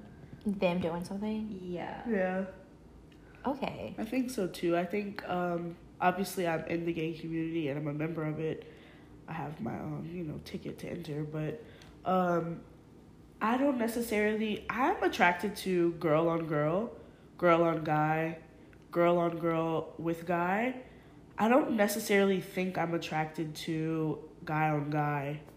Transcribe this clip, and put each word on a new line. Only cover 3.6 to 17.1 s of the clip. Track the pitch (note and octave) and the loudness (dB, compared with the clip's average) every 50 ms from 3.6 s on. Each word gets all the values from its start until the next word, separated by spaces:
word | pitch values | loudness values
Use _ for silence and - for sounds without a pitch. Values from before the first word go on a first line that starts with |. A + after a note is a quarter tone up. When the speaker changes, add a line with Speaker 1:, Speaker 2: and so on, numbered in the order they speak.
| - - - - - - F3+ - | -2 -6 -6 -6 -8 -10 -8 -8
Speaker 3:
I | G#3+ | -6
think | A3+ B3+ C4 B3 B3 | -2 0 0 0 0
so | - - F#3+ | 0 -2 -2
too. | E3+ - - - E3+ E3+ | -2 -2 -2 0 2 2
I | F3 F3+ | 2 2
think, | - - G#3 G#3 G3+ G3 - - - | 0 -2 -2 -2 -4 -6 -8 -6 -4
um, | F3+ F3+ F3 F3 E3+ E3+ E3+ E3+ E3+ - - - - - | -2 0 0 0 0 -2 -4 -6 -8 -10 -16 -20 -6 0
obviously | - F3+ F3+ F#3 G3 - - F#3+ F3+ | 2 2 2 2 0 -4 -2 -2 0
I'm | E3 E3 D#3+ D#3+ | 0 0 -2 -2
in | - E3+ E3+ E3+ | -4 -4 -2 -2
the | E3+ E3+ | -2 -2
gay | F3 D#3+ D#3+ E3 | -2 -2 -4 -4
community | D3+ E3 D#3+ E3 E3 D#3+ E3 E3 E3 D#3 C3+ | -6 -6 -6 -4 -2 -2 -2 -2 -2 -2 -2
and | C#3 D3+ | -2 -2
I'm | D3+ D3 | -2 -4
a | C#3+ | -2
member | D3+ D#3 E3 E3 D#3+ D#3 | -2 -4 -4 -2 -4 -4
of | D3+ D3+ D#3 | -4 -2 -2
it. | D#3+ D#3 - - - - - - - - - - - - - - - | -2 -4 -4 -6 -8 -14 -18 -20 -20 -20 -20 -20 -20 -20 -20 -20 -14
I | - D#3+ | -10 -8
have | E3+ C#3 D3 D#3 - | -8 -8 -8 -8 -8
my | - A2+ F#2+ | -6 -6 -6
own, | - - D3+ D3 D3 D3+ D#3+ E3+ | -6 -6 -6 -6 -6 -8 -8 -8
you | F3+ E3+ | -8 -6
know, | D3+ D3+ D#3 - | -6 -8 -10 -10
ticket | - - F#3 - - - - | -10 -10 -10 -8 -10 -10 -10
to | - - | -8 -8
enter, | - F3 E3+ D#3+ C#3+ D3 D#3 | -8 -8 -8 -6 -6 -6 -6
but, | D3+ D3+ D#3 D#3 D#3 - - - - - - - - - - - | -4 -4 -4 -4 -4 -6 -8 -12 -16 -20 -20 -20 -20 -20 -6 -2
um, | - F#3 F#3 F3+ F3 F3 E3+ E3 E3+ E3+ D3+ - - - - - - - - - - - - - - - - | 2 2 4 4 4 2 2 0 -2 -4 -8 -10 -14 -20 -20 -20 -20 -20 -20 -20 -20 -20 -20 -20 -20 -8 -2
I | - G#3+ A#3 | 0 0 2
don't | B3+ C#4 C#4+ C4+ A#3+ | 2 2 2 2 2
necessarily, | A3+ A3+ - B3 A#3 - G#3+ G#3 G#3 G#3 A3 G#3+ A3 G#3+ G#3 - - - | 0 0 0 -2 -2 0 0 2 2 2 2 2 0 0 -2 -4 -4 -6
I'm | G3 A3+ C4 D#4+ G4 - G4 | -2 0 2 2 2 2 0
attracted | F4+ - - F#3+ F3 F3 - - G3+ F#3 | 0 2 4 4 4 4 4 0 -4 -4
to | - - F#3+ F#3 F3 E3+ E3+ E3 | -4 -2 0 2 4 4 2 2
girl | D#3+ E3 D#3+ D3 D#3 E3+ E3+ | 0 2 4 4 4 4 4
on | E3 E3+ E3 | 2 0 0
girl, | D#3 D#3+ D3 D3 D3+ E3 G3 A#3 A#3 - - - - | 0 0 2 2 2 2 0 0 -2 -6 -12 -16 -20